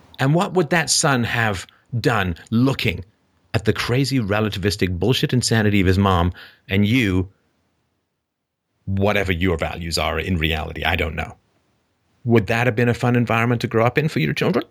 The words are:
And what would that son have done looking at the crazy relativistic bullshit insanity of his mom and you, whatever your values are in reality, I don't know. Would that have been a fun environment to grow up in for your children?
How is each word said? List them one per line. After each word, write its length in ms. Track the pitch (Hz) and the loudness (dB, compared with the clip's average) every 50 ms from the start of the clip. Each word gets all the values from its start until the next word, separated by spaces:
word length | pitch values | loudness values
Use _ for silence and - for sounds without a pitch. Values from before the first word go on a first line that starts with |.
| - _ - - | -20 _ -6 -2
And 160 | 131 139 151 | 0 2 2
what 200 | 175 202 - 165 | 2 0 0 0
would 160 | 185 170 135 | -2 0 0
that 180 | 180 165 151 - | 0 0 0 0
son 340 | - - - 147 135 120 117 | 0 0 2 2 0 0 0
have 420 | - - 117 113 107 101 87 - - _ _ _ _ - 113 | -2 0 0 0 0 -2 -4 -8 -14 _ _ _ _ -6 -2
done 360 | 98 143 120 104 92 90 82 - - - | 0 0 0 2 0 -2 -4 -6 -6 -2
looking 540 | 110 113 127 139 127 - - 110 87 92 - - _ _ _ _ _ _ _ _ | 0 2 2 2 0 0 -2 -2 -2 -2 -8 -16 _ _ _ _ _ _ _ _
at 140 | - 107 - | -4 -2 0
the 60 | 110 - | 0 -2
crazy 440 | - - - 120 135 139 123 135 131 | -2 -2 -2 0 0 0 0 -2 -2
relativistic 800 | 110 92 101 107 110 104 92 98 85 101 98 - 98 90 90 85 | -2 0 0 0 0 -2 -2 -2 -2 -2 0 0 -2 -2 -2 -2
bullshit 360 | 92 117 131 - 156 147 131 | 0 0 0 0 0 0 0
insanity 460 | 123 - - 113 113 104 104 98 101 | 0 0 2 2 2 2 2 2 4
of 40 | 87 | 4
his 120 | 92 92 98 | 4 4 4
mom 340 | 101 98 92 85 87 90 - - - - - _ _ - | 4 4 4 4 2 0 -2 -4 -14 -20 -20 _ _ -2
and 180 | 98 98 104 | 0 0 2
you, 440 | 101 120 131 113 98 90 95 92 95 - _ _ _ _ _ _ _ _ _ _ _ _ _ _ _ _ _ _ _ _ _ _ _ _ _ _ _ _ _ _ | 2 2 2 2 2 2 0 -2 -4 -10 _ _ _ _ _ _ _ _ _ _ _ _ _ _ _ _ _ _ _ _ _ _ _ _ _ _ _ _ _ _
whatever 460 | 98 95 95 98 104 101 101 95 95 | -4 -2 0 0 2 2 0 0 0
your 260 | 92 80 92 92 85 80 | -2 0 0 0 0 0
values 400 | 82 78 - 85 87 85 78 80 | -2 -6 -6 -8 -8 -6 -4 -2
are 200 | 78 80 80 80 | -2 -2 -2 -4
in 200 | 78 - 92 80 | -2 -2 -2 0
reality, 460 | 78 78 80 78 80 82 80 - 76 | 0 -2 -2 -4 -6 -8 -8 -4 -4
I 120 | 80 87 | -2 -2
don't 180 | 82 80 78 80 | -2 -2 -4 -4
know. 220 | - - - - - _ _ _ _ _ _ _ _ _ _ _ _ _ _ _ _ - | -8 -10 -10 -12 -18 _ _ _ _ _ _ _ _ _ _ _ _ _ _ _ _ 0
Would 220 | 117 117 113 95 | 2 4 4 4
that 200 | - 113 117 123 | 2 -2 0 0
have 80 | 127 110 | 0 0
been 140 | 123 120 120 | 2 2 0
a 60 | 113 | 0
fun 200 | - 127 120 123 | 0 0 0 2
environment 460 | 120 120 110 110 113 117 123 123 110 | 2 2 2 0 0 2 0 0 0
to 60 | - | -2
grow 180 | 107 - 110 113 | -2 0 2 2
up 140 | 123 - 151 | 2 2 0
in 100 | 147 160 | -2 0
for 120 | - 131 | -2 -2
your 120 | 156 143 | -2 -2
children? 320 | - - - 120 196 - - - | -2 0 0 0 0 -2 -4 -4